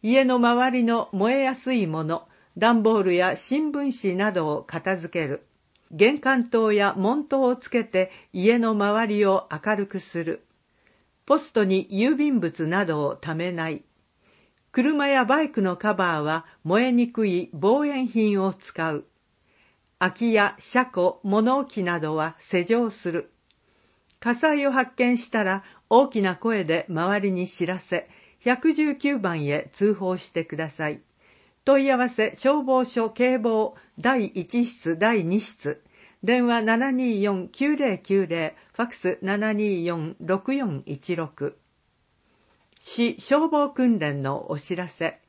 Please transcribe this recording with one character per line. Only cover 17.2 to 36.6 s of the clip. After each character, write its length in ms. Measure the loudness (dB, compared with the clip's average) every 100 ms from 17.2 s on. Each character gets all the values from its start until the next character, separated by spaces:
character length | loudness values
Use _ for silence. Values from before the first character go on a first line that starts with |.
| 0
い 220 | 0 -4
防 320 | -2 2 2
煙 220 | 0 -2 -2
品 360 | 0 0 2
を 100 | -2
使 400 | -4 -12 -6 -4
う。 120 | -4 -8 _ _ _ _ _ _ _ _ _
空 140 | -2
き 200 | 0 2
家、 240 | 4 2 -2
車 280 | -2 0 0
庫、 340 | 0 0 0
物 360 | 0 2 2 0
置 240 | -2 -4
な 180 | -4 -2
ど 160 | -2 -2
は 180 | -4 -6
施 260 | -2 -2
錠 260 | 2 0 0
す 220 | -4 -6
る。 180 | -6 -8 _ _ _ _ _ _ _ _ _
火 160 | -4
災 320 | 0 2 2 2
を 60 |
発 200 | 0 -2 0
見 200 | 0 0
し 120 | -2
た 140 | -2
ら、 200 | 0 -2 -6 -20 _
大 200 | 4 6
き 140 | 2
な 140 | 0 0
声 280 | -2 -2
で 220 | 0 -2 -2
周 320 | -2 0 0
り 120 | 0
に 140 | -2 -4
知 200 | -4 -4
ら 120 | -4
せ、 300 | -4 -6 -6 -20 _ _
百 320 | -2 0 0
十 240 | 0 0 0
九 220 | -2 -2
番 280 | -2 -2 -2
へ 220 | -4 -4
通 200 | 0 0
報 240 | 2 -2 -4
し 140 | -6
て 140 | -8
く 120 | -6 -8
だ 140 | -8
さ 200 | -6 -6
い。 100 | -6 _ _ _ _ _ _
問 200 | 2 4
い 60 | 4
合 80 | 2
わ 100 | 0
せ、 220 | 0 -2 0
消 240 | 2 2
防 220 | 2 2
署 260 | 2 -2 -4
警 280 | 0 0 2
防 380 | 2 0 0 -6 _ -4
第 280 | 0 0 0
一 380 | -4 -4 -2
室 340 | -2 -4 -4 0
第 260 | 2 2
二 160 | 0 -2
室。 420 | -2 -10 -8 -10 _ _ -20 _
電 240 | 0 2 2
話 160 | 2